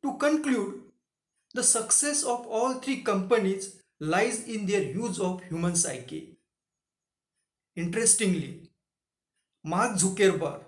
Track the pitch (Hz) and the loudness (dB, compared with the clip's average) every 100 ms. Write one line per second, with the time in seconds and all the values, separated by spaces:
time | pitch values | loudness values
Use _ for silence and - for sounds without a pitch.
0 | 277 - 294 311 294 240 196 - - _ | -6 0 2 2 2 0 0 -8 -16 _
1 | _ _ _ _ _ 247 247 233 226 - | _ _ _ _ _ 0 2 2 2 2
2 | 294 285 262 240 - 220 254 262 269 262 | 2 0 -2 -2 -2 0 0 0 -4 -4
3 | - 196 185 233 190 190 - - _ _ | 0 -2 2 2 2 -2 -6 -14 _ _
4 | 151 175 226 226 - 220 196 202 - 190 | -2 0 0 -2 -6 -6 -2 0 0 -4
5 | 233 180 185 185 - 165 170 170 - 131 | -4 -2 -2 -4 -6 -2 0 0 -2 -4
6 | 123 - - - _ _ _ _ _ _ | -10 -12 -14 -20 _ _ _ _ _ _
7 | _ _ _ _ _ _ _ - 170 202 | _ _ _ _ _ _ _ -6 -4 0
8 | 226 - 208 180 139 - - _ _ _ | 2 4 4 0 -4 -10 -18 _ _ _
9 | _ _ _ _ _ _ 156 175 233 196 | _ _ _ _ _ _ -4 0 2 2
10 | 185 190 196 156 156 139 | 0 6 4 4 -2 -6